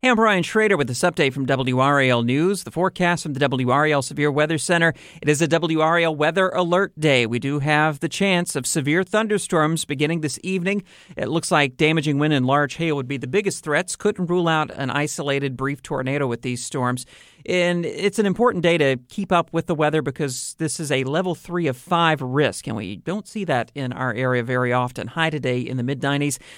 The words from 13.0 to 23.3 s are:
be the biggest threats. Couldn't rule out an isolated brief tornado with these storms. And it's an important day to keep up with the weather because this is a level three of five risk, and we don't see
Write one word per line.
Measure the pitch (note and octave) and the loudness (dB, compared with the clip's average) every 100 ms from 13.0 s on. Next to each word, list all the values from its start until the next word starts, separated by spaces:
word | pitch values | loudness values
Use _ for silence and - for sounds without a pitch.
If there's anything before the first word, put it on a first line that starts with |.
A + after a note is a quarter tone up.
| C3 | -4
be | C#3 | -6
the | - | -2
biggest | F3 G3+ - | -2 -2 -4
threats. | - D3 F3+ - | -2 -2 -2 -2
Couldn't | G#3 G#3 F3 | -2 -2 -2
rule | F3+ E3+ | 0 2
out | D#3+ D3+ | 0 -2
an | - C3 | -4 -4
isolated | C#3+ D3 - C#3+ C#3 C#3 B2+ | -2 -2 -4 -2 -2 -2 -4
brief | C3+ C#3+ | -4 -6
tornado | - C#3 C3 C#3+ C3+ | -6 -4 -2 -2 -2
with | A#2 | -2
these | C3 B2 | -4 -6
storms. | - C#3 B2 B2 - - - _ - | -6 -2 -2 -2 -8 -20 -20 _ -2
And | F3+ F3 F3 | 0 2 0
it's | E3+ - G3 - | -2 -2 -2 2
an | |
important | G3+ F#3 A#3+ F#3 | 0 4 2 2
day | E3+ E3+ | 2 4
to | C#3+ B2+ - | 4 2 -4
keep | - G3 | -8 0
up | F3 E3+ | 0 2
with | E3 D#3+ | -4 -2
the | |
weather | D#3 D3+ D#3 | 0 2 2
because | C#3+ C3 D3 B2 - - | -2 -4 -6 -6 -10 -6
this | D#3+ - | -6 -4
is | D3+ | -2
a | C3+ | -2
level | C3 D3+ F#3 | 0 -2 -2
three | E3 - F3 E3 | -4 -6 -2 -2
of | B2+ | -2
five | - F3 E3 D#3 | -2 2 2 2
risk, | C3 C3 C#3 F#2 - | 0 2 2 0 -8
and | |
we | A2+ F2+ G2+ | -6 -6 -10
don't | - G3 | -8 -8
see | - | -8